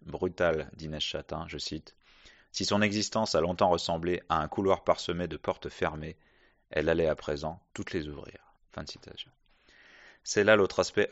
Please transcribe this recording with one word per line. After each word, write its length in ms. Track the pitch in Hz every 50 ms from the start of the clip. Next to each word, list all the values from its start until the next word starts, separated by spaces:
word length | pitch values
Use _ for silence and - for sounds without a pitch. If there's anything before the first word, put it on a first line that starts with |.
brutale 680 | - - - 76 95 90 85 - 90 85 80 78 69 - -
d'Inès 280 | - 80 78 78 76 76
Chatin, 420 | - - 76 - - 80 80 82
je 100 | 82 80 73
cite, « 360 | - - 78 78 - - - _ _ _ - - - - - - _ _
Si 120 | - - 98
son 180 | 90 104 101
existence 540 | 107 104 101 107 101 - - 110 110 - -
a 40 | 80
longtemps 300 | 78 87 90 - 104 92
ressemblé 500 | 87 82 - - 85 82 82 87 90 85 - -
à 120 | 85 80
un 80 | 78 76
couloir 340 | - - 98 95 95 -
parsemé 460 | - - 82 - - - 87 85 87 82
de 80 | 80
portes 320 | - - - - - - 76
fermées, 480 | - - 90 82 78 76 78 78 78 _ _ _ _ _ _ _ _ _ _ -
elle 180 | - 78 78 80
allait 180 | 82 82 82
à 80 | 78 73
présent 460 | - - - 76 71 76 78 82 87 _ _ -
toutes 180 | - 101 -
les 160 | - 90 76 73
ouvrir. » 260 | 73 69 - - - - _ _ _ _ _ _
Fin 100 | - 82
de 60 | 78 -
citation. 420 | - - - 98 - - - _ _ _ _ _ _ _ _ _ - - - - - - - - - _ -
C'est 180 | - - 104
là 140 | 101 104 110
l'autre 240 | 104 98 90 - -
aspect 260 | 87 - - 104 101 -